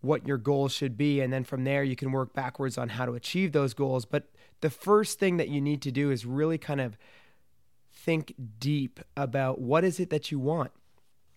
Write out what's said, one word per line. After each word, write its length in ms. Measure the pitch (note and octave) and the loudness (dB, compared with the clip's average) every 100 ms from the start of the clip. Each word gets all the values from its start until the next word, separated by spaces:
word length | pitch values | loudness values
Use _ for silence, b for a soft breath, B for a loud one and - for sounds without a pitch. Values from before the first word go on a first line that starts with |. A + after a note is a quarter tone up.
what 260 | C3 D3+ - | 0 0 0
your 100 | C#3 | -2
goals 340 | A2 C#3+ C#3 | 0 2 2
should 260 | - C#3 A2 | 0 -4 0
be. 240 | D3 C#3+ | 2 2
And 120 | C3 | 0
then 100 | C3 | -2
from 200 | B2+ C3+ | -4 -2
there, 200 | C3 C#3 | 0 2
you 120 | C#3 B2+ | 0 -2
can 160 | C3+ | -2
work 220 | C3+ C3 | -2 -2
backwards 440 | - B2+ - C3+ B2 | -4 -6 -4 -4 -2
on 120 | A#2+ | -6
how 160 | A2 B2+ | -2 -4
to 80 | |
achieve 400 | A#2+ - F3 F#3+ | -4 -4 0 2
those 200 | D3 C3+ | 2 0
goals. 320 | A2+ C#3 C3 A2+ | 0 0 0 -2
But 240 | D3 - b b b | -4 -4 b b b
the 80 | D#3 | -4
first 480 | - - G#3 G#3+ - | -2 4 4 4 0
thing 200 | G3 F3 | 2 2
that 120 | D#3 | 0
you 120 | C#3+ | 0
need 200 | C#3 D3 | 0 0
to 80 | C#3 | 0
do 200 | B2+ C#3+ | 0 2
is 160 | B2+ A#2 | 0 -2
really 320 | C3 D#3 E3 | 0 0 0
kind 220 | - C#3+ | -2 -2
of 140 | B2+ G#2 b b b b b _ _ - - | -2 -6 b b b b b _ _ -20 -20
think 440 | - - E3 D3+ - A#2+ G#2+ | -8 0 0 0 -12 -14 -4
deep 400 | C3+ D3 C3 - - - | 0 0 0 -6 -12 -4
about 420 | C#3 C3+ C3 C3 | 0 2 0 0
what 240 | B2 D3+ | 2 4
is 160 | F#3 F3 | 4 2
it 120 | F3 | -2
that 200 | D#3 - | -2 -2
you 60 | D3 | -2
want. 340 | C3 E3 C3+ - _ - - - - | 0 0 -2 -6 _ -20 -20 -20 -20